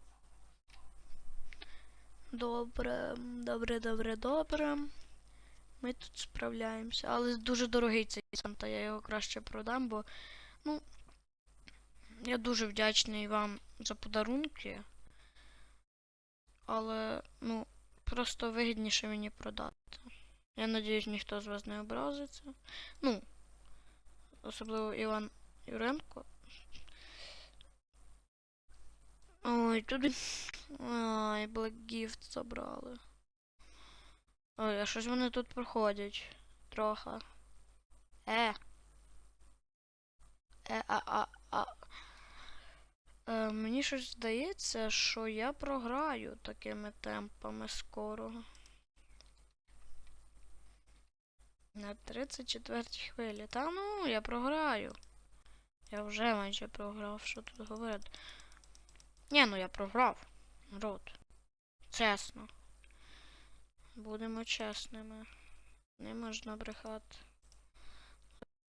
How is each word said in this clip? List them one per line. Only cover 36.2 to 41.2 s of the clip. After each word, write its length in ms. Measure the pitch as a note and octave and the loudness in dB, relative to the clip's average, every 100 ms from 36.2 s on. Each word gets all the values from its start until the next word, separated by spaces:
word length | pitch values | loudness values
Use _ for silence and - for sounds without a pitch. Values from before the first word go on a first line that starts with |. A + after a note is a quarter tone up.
| - - - - - | -8 -14 -18 -18 -8
Трохи. 420 | - G#3+ G#3+ - A3+ - - - - - - _ - - - - | 0 2 2 -2 -6 -8 -14 -16 -18 -18 -20 _ -20 -20 -12 0
Е! 260 | A3 A#3 G#3+ - - - - - - - - - - _ _ _ _ _ _ - - _ - - | 4 4 2 -8 -16 -20 -20 -18 -16 -16 -18 -20 -20 _ _ _ _ _ _ -20 -20 _ -12 -2
Е, 140 | A3 - | -2 4
а, 140 | G#3+ - | 2 4
а, 200 | G#3+ | 2